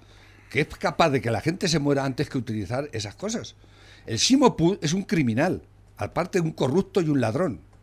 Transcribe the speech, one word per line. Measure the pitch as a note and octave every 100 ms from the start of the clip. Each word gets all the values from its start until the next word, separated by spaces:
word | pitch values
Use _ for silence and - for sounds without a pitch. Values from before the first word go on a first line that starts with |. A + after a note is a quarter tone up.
| - - - - -
que | A2
es | D#3+ -
capaz | F#3+ - E3
de | C3
que | A#2
la | G#2+
gente | - F#3 F3+
se | D#3
muera | C#3+ C#3
antes | C3+ B2 C3
que | C3+
utilizar | A2+ G#2+ F#2+ B2 D3
esas | A2 G#2 -
cosas. | G3+ A3 A2 - - - - - -
El | A2+
Ximo | - C4+ B3+ -
Puig | E3 G3+
es | D#3
un | F#3
criminal, | - F3+ B2 A2 F3 A#2+ - - - -
aparte | G#2 - F3+ F#3
de | D#3+
un |
corrupto | - C3+ D#3 G3 G3+
y | D#3+
un | C#3
ladrón, | A2+ A#2+ F3+ G2 - -